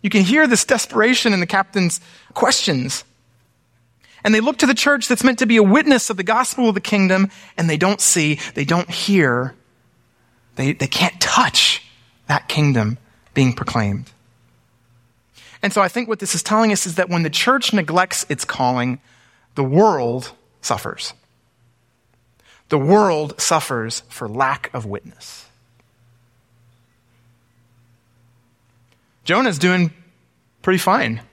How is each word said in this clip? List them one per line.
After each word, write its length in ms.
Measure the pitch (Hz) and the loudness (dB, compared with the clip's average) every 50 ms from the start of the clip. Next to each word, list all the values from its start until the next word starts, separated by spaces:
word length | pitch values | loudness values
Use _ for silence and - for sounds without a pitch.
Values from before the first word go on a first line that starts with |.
You 80 | - 202 | -4 0
can 140 | - 214 190 | 2 2 2
hear 220 | 175 247 311 311 | 4 4 2 4
this 200 | 262 247 202 - | 4 2 0 2
desperation 680 | - 269 233 - - - 220 214 233 254 247 - 233 202 | 0 0 -2 -2 -4 0 0 2 2 2 2 2 0 0
in 60 | 185 | 0
the 80 | 175 170 | -2 0
captain's 520 | - 196 190 _ - 202 185 170 - - - - - - _ _ _ | -2 -2 -2 _ -2 -2 0 0 -2 -4 -12 -16 -20 -20 _ _ _
questions. 680 | - - 247 269 - - - 160 131 123 139 - - - _ _ _ _ _ _ _ _ _ _ _ _ _ _ _ _ _ _ _ _ _ _ - _ | -2 0 0 0 0 0 -2 -2 -2 -4 -6 -8 -10 -12 _ _ _ _ _ _ _ _ _ _ _ _ _ _ _ _ _ _ _ _ _ _ -6 _
And 120 | 208 214 | 0 2
they 40 | 214 | 2
look 180 | 220 277 294 - | 2 0 0 2
to 100 | - 254 | 2 2
the 80 | 277 | 2
church 320 | 226 - 277 285 277 220 - | 2 2 2 2 0 0 -2
that's 160 | 254 - - | -2 2 2
meant 160 | 262 254 220 | 2 2 2
to 60 | 269 | 0
be 120 | 214 233 220 | 2 4 4
a 60 | 214 | 6
witness 460 | 190 196 294 311 302 277 240 - - | 6 6 4 6 4 4 2 2 -2
of 80 | 220 185 | -6 -6
the 60 | 190 | -2
gospel 460 | 180 220 233 254 - - - 247 226 | 0 0 0 0 -2 -2 0 0 0
of 60 | 196 | 0
the 60 | 196 | 0
kingdom, 500 | - - - 202 190 185 185 190 196 196 - - - - - - | -2 -2 0 2 2 2 4 2 2 0 -2 -12 -20 -18 -6 -4
and 120 | 170 165 | -2 0
they 80 | 156 151 | 0 2
don't 240 | 175 190 202 - | 2 0 0 0
see, 380 | - - - 170 156 151 151 139 - - - | 0 0 0 2 0 0 -2 -4 -6 -10 -6
they 120 | - 143 | -6 -2
don't 240 | 139 165 175 175 - | 0 0 -2 -2 -4
hear, 640 | 170 - - - 202 190 160 135 120 120 127 139 - _ _ _ _ _ _ _ _ _ _ _ _ _ _ _ _ _ _ _ _ - | -8 -8 -2 0 2 4 4 2 2 0 -4 -6 -10 _ _ _ _ _ _ _ _ _ _ _ _ _ _ _ _ _ _ _ _ -4
they, 160 | 135 135 - | -2 -2 -2
they 120 | - 135 | -2 -4
can't 340 | 135 - - 185 175 - - | -4 -2 -2 -2 -2 -2 -4
touch 640 | - - - - 240 - - - - - - - - - _ _ _ _ _ _ _ - | -4 -2 0 0 0 2 2 2 2 2 0 -2 -8 -18 _ _ _ _ _ _ _ -4
that 200 | 147 147 - - | -4 -4 -4 -4
kingdom 520 | - 151 151 143 135 120 110 107 113 - _ _ _ _ _ _ _ | -2 0 0 2 2 2 0 -2 -4 -6 _ _ _ _ _ _ _
being 200 | - 135 127 120 | 2 2 2 0
proclaimed. 580 | - 120 - - 123 110 101 98 110 127 - _ _ _ _ _ _ _ _ _ _ _ _ _ _ _ _ _ _ _ _ _ _ _ _ _ - - - - - - | -2 -6 -4 -2 -2 -2 -2 -4 -6 -8 -14 _ _ _ _ _ _ _ _ _ _ _ _ _ _ _ _ _ _ _ _ _ _ _ _ _ -20 -20 -20 -12 -6 -6
And 100 | 202 196 | -2 2
so 80 | 208 | 2
I 60 | 196 180 | 0 2
think 200 | - 240 247 220 | 0 -4 -4 -4
what 120 | 220 196 | -6 -6
this 160 | 202 185 - | -4 -4 -4
is 80 | 170 - | -4 -2
telling 280 | - 214 214 226 220 | 0 0 2 2 2
us 140 | 208 196 - | 2 0 -2
is 100 | 185 165 | -4 -2
that 140 | 170 180 175 | -2 -2 0
when 140 | 175 170 165 | 0 0 -2
the 60 | 156 | -2
church 420 | 151 - - 240 262 277 240 - - | -2 -2 0 2 0 0 0 0 0
neglects 540 | 208 170 147 156 180 185 185 - - - _ | 0 0 0 0 0 0 0 -2 -8 -6 _
its 160 | 151 123 - | -6 -8 -6
calling, 540 | - - - 131 123 127 127 120 127 123 127 _ _ _ _ _ _ _ _ _ _ _ | -10 -4 -2 -2 0 0 0 -2 -2 -4 -6 _ _ _ _ _ _ _ _ _ _ _
the 80 | - 139 | -4 -4
world 680 | 131 139 165 214 220 185 143 123 120 117 127 123 - - _ _ _ _ _ | 0 4 4 4 4 4 2 -2 -4 -4 -6 -8 -12 -18 _ _ _ _ _
suffers. 520 | - - 120 110 - - - - - - - _ _ _ _ _ _ _ _ _ _ _ _ _ _ _ _ _ _ _ _ _ _ _ _ _ _ _ _ _ _ _ | -6 -4 -4 -4 -4 -10 -12 -10 -14 -14 -14 _ _ _ _ _ _ _ _ _ _ _ _ _ _ _ _ _ _ _ _ _ _ _ _ _ _ _ _ _ _ _
The 80 | 151 147 | -2 -2
world 640 | 135 151 190 214 214 196 165 151 151 147 - - | 2 4 4 4 4 4 0 -2 -4 -6 -6 -6
suffers 640 | - - 170 156 147 - 139 117 110 113 113 - - _ | -2 0 0 0 0 -2 -6 -6 -6 -6 -8 -12 -14 _
for 180 | - - 127 110 | -16 -14 -12 -10
lack 440 | 107 120 131 131 139 - - - | -4 -4 -2 -2 -2 -6 -10 -10
of 140 | - 127 110 | -10 -10 -8
witness. 600 | 104 101 101 _ - - _ - - - - - _ _ _ _ _ _ _ _ _ _ _ _ _ _ _ _ _ _ _ _ _ _ _ _ _ _ _ _ _ _ _ _ _ _ _ _ _ _ _ _ _ _ _ _ _ _ _ _ _ _ _ _ _ _ _ _ _ _ _ _ _ _ _ _ _ _ _ _ _ _ _ _ _ _ _ _ | -8 -10 -10 _ -16 -20 _ -20 -20 -20 -20 -20 _ _ _ _ _ _ _ _ _ _ _ _ _ _ _ _ _ _ _ _ _ _ _ _ _ _ _ _ _ _ _ _ _ _ _ _ _ _ _ _ _ _ _ _ _ _ _ _ _ _ _ _ _ _ _ _ _ _ _ _ _ _ _ _ _ _ _ _ _ _ _ _ _ _ _ _
Jonah's 340 | - 170 208 262 240 180 139 | 0 0 2 2 0 0 0
doing 340 | 156 185 180 185 175 160 - _ _ _ _ _ _ _ _ _ _ _ _ _ | 0 2 2 2 0 -2 -4 _ _ _ _ _ _ _ _ _ _ _ _ _
pretty 160 | - - 185 180 | -2 0 0 0
fine. 440 | - 185 190 254 - 120 113 113 - _ | 2 0 0 0 0 -2 -6 -8 -12 _